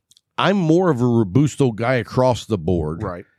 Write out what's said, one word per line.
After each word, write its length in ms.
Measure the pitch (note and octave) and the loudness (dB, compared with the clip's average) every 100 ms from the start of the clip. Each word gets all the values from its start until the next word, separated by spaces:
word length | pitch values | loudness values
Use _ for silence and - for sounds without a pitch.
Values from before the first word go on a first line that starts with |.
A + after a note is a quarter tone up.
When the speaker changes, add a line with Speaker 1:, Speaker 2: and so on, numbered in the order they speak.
| _ _ _ - | _ _ _ -2
Speaker 1:
I'm 200 | C#3 G3+ | 0 0
more 340 | D#3+ E3 F#3 | 2 2 2
of 100 | B2+ | 2
a 60 | B2 | 2
Robusto 680 | A#2 G#2 F#2+ D3 - C3+ | 2 2 2 0 0 -2
guy 220 | G#2 A#2 | 0 -2
across 500 | B2+ G#2+ B2+ B2+ A2+ - | -2 -2 0 2 0 -4
the 120 | G#2+ | -4
board. 440 | D#2+ F2+ D#2 E2 | -2 -2 -2 -6
Speaker 2:
Right. 220 | G#2+ F2+ - | -8 -10 -16